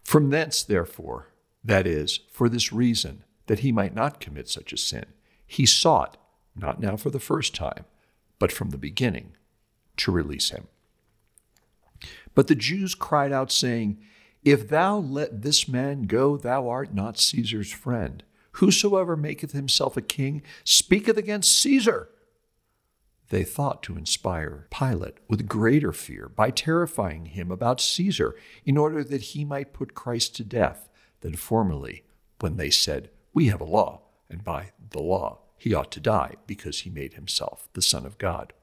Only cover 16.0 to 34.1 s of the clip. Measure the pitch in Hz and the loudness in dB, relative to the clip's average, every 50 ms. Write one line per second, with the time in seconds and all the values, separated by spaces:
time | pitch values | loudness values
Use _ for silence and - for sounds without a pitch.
16 | 117 90 107 120 135 143 143 139 127 120 127 139 127 120 120 127 139 - 104 98 | -2 0 2 4 4 2 2 0 -2 -2 -2 -2 -2 -2 -4 -4 -6 -4 -4 -4
17 | 98 113 107 - - - - 127 117 107 113 107 101 - - - - 139 123 113 | -4 -4 0 0 0 2 2 -2 -2 -2 -4 -4 -6 -6 -10 -8 -4 -4 -2 -2
18 | 92 64 67 - - _ _ _ _ _ - - 190 190 180 - - 202 196 190 | -2 -6 -6 -12 -20 _ _ _ _ _ 2 4 6 6 6 4 4 2 2 2
19 | 185 175 170 156 147 151 147 - - 143 - 143 139 131 - - 139 135 - 127 | 2 0 -2 -2 -2 -4 -6 -8 -10 -8 -6 -6 -2 0 0 2 2 0 -2 -4
20 | 117 - - - 135 135 147 147 - - - - _ - - - - - 185 214 | -4 -4 -2 -2 -2 -2 -2 -6 -10 -14 -20 -10 _ 4 4 4 6 6 4 4
21 | 214 226 220 214 196 208 208 208 185 - - - - 277 277 269 208 226 180 104 | 6 2 2 2 0 -2 -4 2 4 4 4 6 6 4 4 6 6 4 2 2
22 | 87 - _ _ _ _ _ _ _ _ _ _ _ _ _ _ _ _ _ _ | -4 -10 _ _ _ _ _ _ _ _ _ _ _ _ _ _ _ _ _ _
23 | _ _ _ _ _ _ - 95 92 - - - 143 135 - - - - 87 80 | _ _ _ _ _ _ -2 -2 -2 -2 -2 -2 -2 -2 -2 -4 -8 -10 -10 -8
24 | 80 - - - - 101 92 80 78 76 78 - - _ - - 139 131 117 80 | -4 -4 -4 -2 -2 -4 -4 -2 -4 -6 -8 -12 -16 _ -4 -2 0 0 0 -2
25 | 92 - - - _ - 110 104 117 104 - 107 107 113 135 151 131 90 - - | -4 -8 -12 -16 _ -2 -2 -2 -2 -2 0 2 4 6 6 6 4 2 -4 -6
26 | - - - - - - - - 110 117 123 - - 160 160 170 175 165 - - | -10 -12 -14 -14 -14 -10 0 0 0 2 2 -2 -2 0 0 0 0 -2 -2 -4
27 | 104 87 76 80 82 78 76 95 85 87 92 90 120 117 131 - - - - - | -4 -4 -4 -6 -12 -10 -8 -8 -6 -6 -4 0 0 0 0 2 0 -2 0 0
28 | 175 202 180 - 71 58 - - - - - - _ - 135 147 151 151 160 156 | 0 0 0 0 0 -2 -2 -8 -20 -20 -20 -6 _ 2 4 4 4 2 0 -2
29 | 139 120 139 135 - - - 143 147 143 143 139 139 143 - - 135 - _ - | -4 -4 -6 -6 -6 -8 -8 -8 -8 -6 -6 -8 -8 -10 -10 -10 -10 -10 _ -12
30 | - 123 120 120 117 - - - 120 117 120 117 95 - - - - _ _ _ | -8 -6 -2 -2 -2 -4 -4 -10 -10 -4 0 2 2 2 0 -8 -18 _ _ _
31 | _ _ _ _ - 87 80 92 - - 113 113 110 92 80 69 67 58 50 - | _ _ _ _ -10 -10 -8 -8 -4 0 0 2 2 0 -2 -4 -8 -10 -14 -16
32 | _ _ _ _ _ _ _ _ - 85 78 104 76 71 - - - - 73 67 | _ _ _ _ _ _ _ _ -6 -4 -4 -2 0 0 2 2 2 0 -2 -6
33 | 69 - _ _ _ _ _ - 160 120 101 - 73 82 87 110 - - - - | -6 -12 _ _ _ _ _ 4 4 4 2 0 -2 0 2 2 2 2 -2 -14
34 | _ _ | _ _